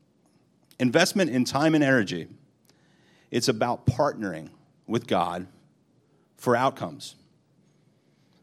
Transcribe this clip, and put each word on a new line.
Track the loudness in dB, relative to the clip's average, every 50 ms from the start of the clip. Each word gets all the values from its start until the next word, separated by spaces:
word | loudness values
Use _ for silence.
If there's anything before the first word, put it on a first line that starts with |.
| _ _ _ _ _ _ _ _ _ _ _ _ _ _ _ -2
investment | -2 2 2 4 2 2 2 0 0 2
in | 2 0 0
time | 0 0 0 2 4 4
and | 4 4
energy. | 4 4 4 2 0 -4 -8 -10 -12 -16 -20 _ _ _ _ _ _ _ _ _ _ _ _ _ _ _ _ _ _ -4
It's | -2 0 0
about | 0 0 -2 -2 -4 -2 -2
partnering | -2 0 0 0 0 -2 -4 -6 -8 -8 -8 -12 -16 -18 _ _ _ _ _ _
with | -4 -4 -4 -2 0
God | 0 0 0 0 -2 -6 -10 -12 -16 _ _ _ _ _ _ _ _ _ _ _ _ _ _ _ _
for | -6 -2 0 2
outcomes. | 2 2 0 -2 -2 -6 -10 -10 -12 -16 -18 -18 -20 _ _ _ _ _ _ _ _ _ _ _ _ _ _ _ _ _ _ _ _ _ _ _ _